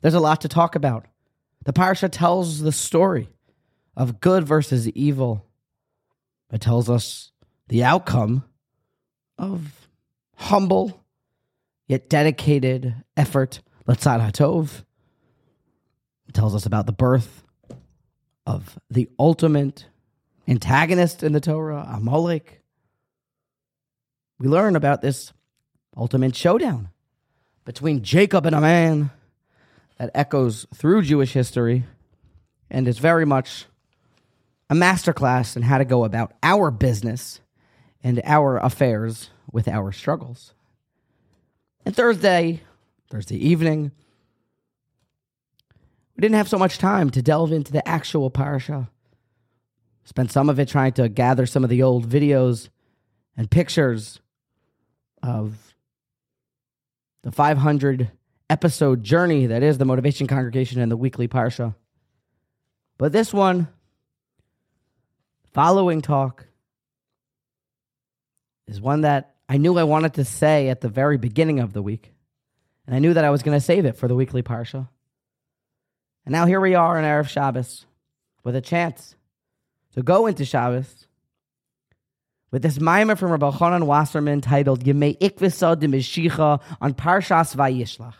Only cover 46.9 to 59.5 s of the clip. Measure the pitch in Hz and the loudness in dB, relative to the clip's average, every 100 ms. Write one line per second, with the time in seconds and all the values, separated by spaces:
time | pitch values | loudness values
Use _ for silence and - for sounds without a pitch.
46.9 | 202 151 127 123 156 165 160 139 147 - | 2 0 0 0 2 0 -2 -2 -4 -2
47.9 | 165 - 156 135 131 143 139 127 147 120 | -4 -2 -2 -2 -2 -4 -4 -6 -8 -10
48.9 | _ _ _ _ _ _ _ _ _ _ | _ _ _ _ _ _ _ _ _ _
49.9 | _ _ - 123 143 147 135 139 147 131 | _ _ -4 -2 2 2 0 0 0 0
50.9 | 127 117 101 123 127 123 139 127 123 131 | 0 -2 0 0 2 0 0 0 2 2
51.9 | 123 117 135 147 139 127 117 - _ _ | 2 0 0 2 2 2 -2 -8 _ _
52.9 | _ _ _ _ - 107 - 170 - 135 | _ _ _ _ -8 0 2 2 0 0
53.9 | 113 107 - _ _ _ _ _ _ _ | -2 -8 -20 _ _ _ _ _ _ _
54.9 | _ _ _ 123 117 107 107 _ _ _ | _ _ _ -6 -6 -6 -10 _ _ _
55.9 | _ _ _ _ _ _ _ _ _ _ | _ _ _ _ _ _ _ _ _ _
56.9 | _ _ _ 120 107 147 147 147 147 139 | _ _ _ -12 0 2 4 2 2 0
57.9 | 131 120 _ _ _ _ 156 170 - 143 | 0 -4 _ _ _ _ 0 0 2 0
58.9 | 127 104 165 175 151 127 | 0 2 2 2 2 2